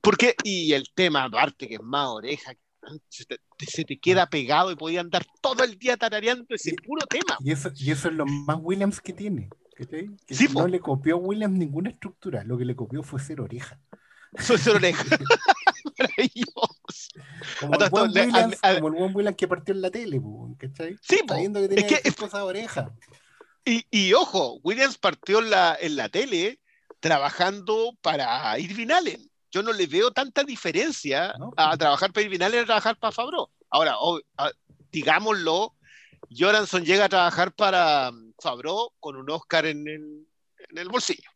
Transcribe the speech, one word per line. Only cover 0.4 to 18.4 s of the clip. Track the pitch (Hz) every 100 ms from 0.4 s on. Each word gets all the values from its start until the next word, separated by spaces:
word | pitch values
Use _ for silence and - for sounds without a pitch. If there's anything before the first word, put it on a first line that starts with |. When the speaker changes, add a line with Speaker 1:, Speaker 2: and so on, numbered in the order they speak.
Speaker 1:
y | 208 190 160
el | 139 131
tema | - 180 147
aparte | 131 110 139 - 123
que | 110
es |
más | 110 143 135
oreja, | 110 113 147 - 127 _ _ 107 151 _
se | - -
te, | 131 _ _
te, | 143
se | -
te | 160 135
queda | - 185 175
pegado | 160 123 151 185
y | 156
podía | 160 175
andar | 175 180 - _
todo | 269 247
el | 254 190
día | 247 240
tarareando | 226 214 220 247 240
ese | 233 -
Speaker 2:
Y | -
Speaker 1:
puro | - 302 -
tema. | 269 359 -
Speaker 2:
y | 135
eso, | 160 180 -
y | 135
eso | 151 175
es |
lo | 160 143
más | 143 143 160
Williams | 160 196 196 196
que | -
tiene, | 180 202 160 98 - _ _
¿cachai? | 127 156 202 202 _
Que | 135
Speaker 1:
Sí, | 135
Speaker 2:
no | 135
Speaker 1:
po. | 175
Speaker 2:
le | 180
copió | 170 139 147 175
Williams | 180 208 214 190
ninguna | 160 143 196
estructura, | - 196 - 190 127
lo | 104 120
que | 123
le | 117
copió | 110 135
fue | 151 131
ser | - 147
oreja. | 101 120 - - _ - _ _ - -
Speaker 1:
Fue | - 220
ser | 139 208
oreja. | 208 156
<laughs> | - 311 - - - - - - - -
Maravilloso. | 262 - 254 226 240 - 233 - - - - - - - - -
Speaker 2:
Como | 139
Speaker 1:
A | -
todo | 196
Speaker 2:
el |
buen | 196 202
Speaker 1:
esto, | 202
le, | 247
Speaker 2:
Williams, | 226